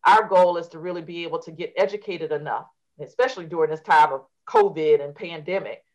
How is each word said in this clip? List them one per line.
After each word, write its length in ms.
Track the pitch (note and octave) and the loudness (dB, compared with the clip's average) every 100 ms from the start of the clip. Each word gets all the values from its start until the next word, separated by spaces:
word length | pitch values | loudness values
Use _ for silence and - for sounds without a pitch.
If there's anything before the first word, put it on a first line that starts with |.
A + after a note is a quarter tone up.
| - | 6
our 220 | G#3+ G#3 | 4 4
goal 300 | F#3 F3+ E3+ | 4 4 2
is 100 | E3 | -8
to 100 | D#3+ | -12
really 220 | F3 F3 | -10 -10
be 220 | D#3+ E3+ | -10 -12
able 160 | E3 D#3+ | -8 -8
to 120 | E3 | -10
get 220 | D#3+ E3+ - | -12 -10 -2
educated 520 | G3 G3+ G#3 F3 D#3 | -2 -2 -10 -10 -6
enough, 360 | D3+ D3 A2 - _ _ _ | -6 -6 -8 -10 _ _ _
especially 460 | C#3+ - C4 G3 E3 | -12 -2 -2 -2 -8
during 240 | E3+ D#3 | -2 -2
this 100 | D#3 | -2
time 320 | - D#3 D3+ | 2 4 4
of 140 | C3+ _ _ - | 0 _ _ 0
covid 560 | A3 G3+ D#3 D#3 D3 | 2 2 0 2 2
and 120 | C#3+ | 0
pandemic. 680 | D3 F3 D#3+ D3+ F#3+ G3+ - _ | -12 -14 -12 -6 -6 -6 -16 _